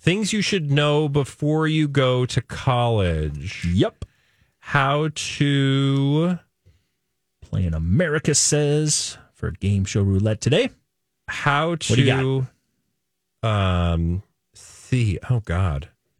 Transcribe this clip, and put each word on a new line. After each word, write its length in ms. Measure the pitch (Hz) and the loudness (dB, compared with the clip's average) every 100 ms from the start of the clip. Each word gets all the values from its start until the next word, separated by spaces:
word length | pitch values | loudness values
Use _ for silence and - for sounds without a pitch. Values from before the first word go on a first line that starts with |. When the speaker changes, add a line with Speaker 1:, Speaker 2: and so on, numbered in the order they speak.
Speaker 1:
Things 320 | 160 196 208 | -2 0 -2
you 80 | 214 | -2
should 280 | - 202 147 | -2 -2 0
know 380 | 143 147 147 151 | 2 2 2 0
before 640 | 143 135 - 147 156 156 | 0 -2 -4 -2 0 0
you 180 | 156 151 | 0 0
go 380 | 139 131 127 127 | 2 2 2 0
to 160 | - | -4
college. 1200 | - - - 123 120 110 92 80 76 73 78 - 85 | -6 -4 0 2 2 2 0 0 -4 -6 -10 -6 -2
Speaker 2:
Yep. 320 | 90 165 - - _ _ _ _ _ | 2 0 -2 -16 _ _ _ _ _
Speaker 1:
How 480 | - 143 139 147 156 151 | -4 0 0 0 -2 -4
to 1200 | - - 143 139 135 135 139 139 139 151 175 175 - _ _ _ _ _ _ _ _ _ | -10 -2 0 2 2 2 0 0 0 0 0 -2 -8 _ _ _ _ _ _ _ _ _
Speaker 2:
Playing 320 | - 101 90 | -8 -4 -2
America 640 | 80 82 104 170 151 - 143 | -2 0 2 2 0 0 0
Says 840 | - 147 147 147 151 - - - - | 2 2 2 2 0 -2 -4 -12 -20
for 180 | _ 82 | _ -8
Game 340 | 80 98 101 95 | -4 0 0 0
Show 160 | 107 | 0
Roulette 400 | 98 95 107 107 | 2 2 2 0
today. 300 | 117 160 262 - _ _ _ _ - | 2 2 0 -6 _ _ _ _ -12
Speaker 1:
How 400 | - 143 143 160 | -4 0 0 0
Speaker 2:
What 100 | 165 | -2
do 220 | - 113 | 0 2
you 20 | 139 | 4
Speaker 1:
to, 360 | 135 131 135 131 _ _ _ _ _ _ _ _ _ | 2 0 -2 -4 _ _ _ _ _ _ _ _ _
Speaker 2:
got? 520 | 113 104 95 90 85 | -2 0 2 2 0
Speaker 1:
um, 300 | 85 82 90 - _ _ | 0 0 -2 -8 _ _
see. 680 | - - - - 127 110 82 - | -20 -20 -20 -4 0 0 -2 -2
Oh, 100 | 120 | -4
God. 480 | - 85 95 71 - _ _ _ | -2 -2 0 -2 -8 _ _ _